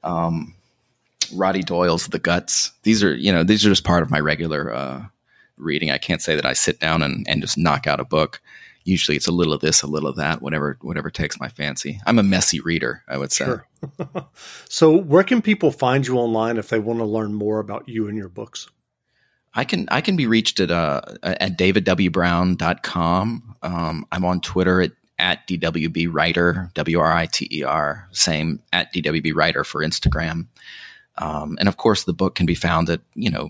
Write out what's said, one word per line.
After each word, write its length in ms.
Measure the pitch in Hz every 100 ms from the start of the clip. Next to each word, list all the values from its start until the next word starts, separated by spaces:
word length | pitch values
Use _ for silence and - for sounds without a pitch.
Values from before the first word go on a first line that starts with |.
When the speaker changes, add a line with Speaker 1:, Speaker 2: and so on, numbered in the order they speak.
Speaker 1:
um, 520 | 80 85 85 82 76 - _ _ _ _ _ _ -
Roddy 300 | 90 95 95
Doyle's 440 | 85 85 90 85 -
The 120 | -
Guts. 520 | - 85 - - - _
These 200 | - 110
are, 120 | 101 65
you 160 | 82
know, 120 | 90
these 220 | 85 107 104
are 40 |
just 140 | 95
part 200 | - 87
of 60 | 78
my 100 | 73
regular, 540 | 76 76 82 76 80
uh, 320 | 57 67 65 104 _ _ _ _ _
reading. 340 | 80 73 78
I 60 | 69
can't 240 | - 82
say 140 | - 76
that 100 | 67
I 80 |
sit 260 | 65 - -
down 220 | 80 80
and, 260 | 73 67 -
and 140 | 78
just 160 | - -
knock 300 | 82 71 -
out 120 | 71
a 60 | 65
book. 360 | 78 76 - _ - - _
Usually 340 | - 92 - 73
it's 100 | -
a 60 |
little 180 | 87 85
of 80 | 76
this, 220 | 78 78
a 60 | 71
little 200 | 76 73
of 80 | 65
that, 260 | 73 80
whatever, 360 | 65 76 73 69
whatever 300 | - 80 73
takes 320 | - 76 -
my 80 | 67
fancy. 500 | - 73 69 71 101 -
I'm 140 | 113
a 40 |
messy 380 | 98 95 - 76
reader, 420 | - 82 64 - -
I 80 | 69
would 160 | 69
say. 120 | - -
Speaker 2:
Sure. 220 | 117 - _ 139 _
<laughs> 280 | 156 185 - _ - - -
So 260 | - 160 160
where 280 | 180 160
can 180 | 190 247
people 300 | 220 208 160
find 360 | - 127 131 123
you 100 | 127
online 400 | 120 113 113 117
if 120 | 101
they 100 | 113
want 200 | 107 117
to 60 | 113
learn 280 | 110 107
more 260 | 104 104 107
about 300 | 101 104 -
you 180 | 113 107
and 100 | 107
your 120 | 98
books? 400 | 92 110 - - _ _ _ _ _ _ _ _
Speaker 1:
I 120 | - 127
can, 220 | 180 -
I 120 | 127
can 140 | 165 185
be 120 | 127
reached 320 | 110 110 -
at, 120 | 90
uh, 300 | 85 78 71 - -
at 340 | - 92 98 87
david 260 | 92 98
w 260 | 92 92 92
brown 460 | 85 87 87 90 90
dot 280 | 82 90
com. 720 | - 87 85 90 104 117 - -
Um, 440 | - 87 82 82 -
I'm 120 | 87
on 160 | 90 90
Twitter 400 | - - 90 92
at, 100 | 90 - _ _
at 280 | 90 85 -
D 100 | 87
W 320 | 82 85 80
B 180 | 85 85
Writer, 640 | 78 82 85 87 82 90 82
W 240 | 78 82
R 120 | 80
I 140 | 82 82
T 220 | - -
E 120 | 73
R, 440 | 67 76 73 71 -
same 500 | - - 78 80 80 _
at 220 | 90 -
D 80 | 90
W 200 | 76 80
B 100 | 78
Writer 320 | 78 80 80
for 180 | 71 73
Instagram. 680 | 78 - - - 80 82 85 _ - - - - _ -
Um, 400 | 80 76 76 82
and 80 | 101
of 100 | 90
course, 260 | 113 104
the 100 | -
book 220 | 82 92 -
can 100 | 85
be 100 | 85
found 340 | 87 82 82
at, 120 | 85 _ -
you 160 | -
know 180 | - 73